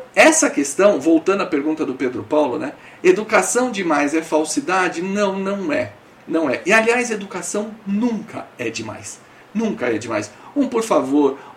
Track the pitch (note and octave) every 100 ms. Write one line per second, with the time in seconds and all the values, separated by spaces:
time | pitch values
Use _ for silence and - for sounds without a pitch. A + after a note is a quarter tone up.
0 | - - C4+ D#4 - - C#3 - F#3 D3+
1 | D#3+ D#3+ E3+ G3 F3 D3 D3+ D#3 C3+ B2+
2 | C3 A#2 G#2 D3+ C3+ A2 C3+ - - -
3 | F3+ F#3+ G#3+ G3+ F#3+ A#3+ B3+ G3 E3+ D3
4 | C#3+ D#3+ D#3+ D#3 D#3 - C#3+ F#3 F3+ E3
5 | F#3 G3+ G3+ G3 F#3+ G3+ F3 C#3+ G#2 -
6 | - - - - D3+ A#2+ E3 A3 A3 A#3+
7 | A#3 G#3 G3 F#3 F3 G#3 A3 G#3 G3 G3+
8 | A#3+ A3 - B2+ - - A#2+ A2 A2+ F#2+
9 | G2+ - - - - G3+ A3 - B2 G#2+
10 | A2+ G#2+ G#2 - - C#4+ C4 A3+ A3 E3
11 | C3 C#3+ C#3 C3+ -